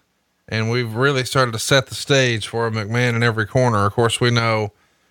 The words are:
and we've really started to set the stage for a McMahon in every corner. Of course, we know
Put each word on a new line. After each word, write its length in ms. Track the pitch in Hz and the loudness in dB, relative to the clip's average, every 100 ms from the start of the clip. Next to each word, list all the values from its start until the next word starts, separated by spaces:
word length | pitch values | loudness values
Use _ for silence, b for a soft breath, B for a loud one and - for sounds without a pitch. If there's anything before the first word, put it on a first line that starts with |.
| _ _ _ _ - | _ _ _ _ -6
and 220 | 110 110 | -4 -2
we've 240 | 123 117 | -2 -4
really 300 | 110 139 135 120 | -2 0 0 -2
started 260 | 139 123 | 0 0
to 60 | 110 | -2
set 280 | - 139 - | 0 0 0
the 80 | - | -6
stage 520 | - 135 127 113 - | 0 2 2 0 -4
for 200 | 117 117 | -4 -2
a 40 | |
McMahon 440 | 110 104 120 123 117 | -4 -2 0 0 2
in 80 | |
every 240 | 120 110 104 | 0 0 0
corner. 380 | 131 123 107 101 | 2 2 2 2
Of 80 | |
course, 280 | - 117 - | 2 0 2
we 80 | 123 | 2
know 420 | 120 117 110 104 - _ _ _ | 2 0 0 -2 -8 _ _ _